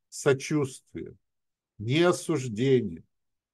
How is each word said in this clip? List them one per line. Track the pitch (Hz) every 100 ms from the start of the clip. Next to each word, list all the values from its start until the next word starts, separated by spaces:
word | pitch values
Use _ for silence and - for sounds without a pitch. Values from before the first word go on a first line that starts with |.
| _
сочувствия, | - 147 135 - 151 135 - _ 82 80 - _ _ _ _ _ -
неосуждения | 107 147 175 170 - 156 127 104 135 131 107 85 - _ _ _ _